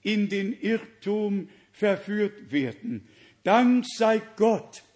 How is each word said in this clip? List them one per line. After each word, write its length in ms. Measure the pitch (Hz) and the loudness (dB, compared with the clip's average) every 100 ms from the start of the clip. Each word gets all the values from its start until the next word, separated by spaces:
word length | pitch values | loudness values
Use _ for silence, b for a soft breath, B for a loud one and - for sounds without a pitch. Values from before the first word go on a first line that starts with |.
in 260 | 196 214 202 | -2 -2 -2
den 300 | 196 196 262 | -2 -4 -4
Irrtum 880 | 202 226 - _ 196 208 208 202 165 b b | -2 -4 -4 _ -4 -2 -2 -4 -6 b b
verführt 800 | _ 208 196 - 208 202 202 120 | _ 0 0 -4 -4 -4 -6 -6
werden.“ 560 | 143 131 110 - 113 b b b b | -4 -4 -6 -10 -10 b b b b
Dank 420 | - 220 247 247 - - | 2 4 6 2 0 0
sei 240 | 220 220 220 - | 2 2 -2 0
Gott 480 | 214 202 - - _ | 2 2 -4 -20 _